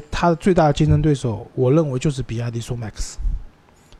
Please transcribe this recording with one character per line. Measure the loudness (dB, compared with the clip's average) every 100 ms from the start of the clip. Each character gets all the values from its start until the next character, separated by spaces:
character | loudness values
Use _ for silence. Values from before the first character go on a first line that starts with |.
| 0
它 | 0 0 2
最 | 2
大 | 4 4
的 |
竞 | 4 4
争 | 4
对 | 4 0
手， | -2 -6 -8 -2
我 | 2
认 | 4 2
为 | 0
就 | -2
是 | -4
比 | -6 -6
亚 | -6
迪 | -6
宋 | -8 -8
MAX， | -8 -8 -8 -4 -4 -4 -8 -20 _ _ _ -12